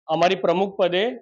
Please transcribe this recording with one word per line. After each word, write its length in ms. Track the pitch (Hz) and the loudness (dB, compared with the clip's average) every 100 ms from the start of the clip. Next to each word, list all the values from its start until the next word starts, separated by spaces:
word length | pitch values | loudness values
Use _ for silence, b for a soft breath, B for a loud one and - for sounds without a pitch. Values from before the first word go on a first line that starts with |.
| - | -6
અમારી 280 | 160 175 | 0 2
પ્રમુખ 420 | 190 175 175 196 190 | 2 0 0 -2 0
પદે 300 | 175 180 226 254 | 0 0 -2 -6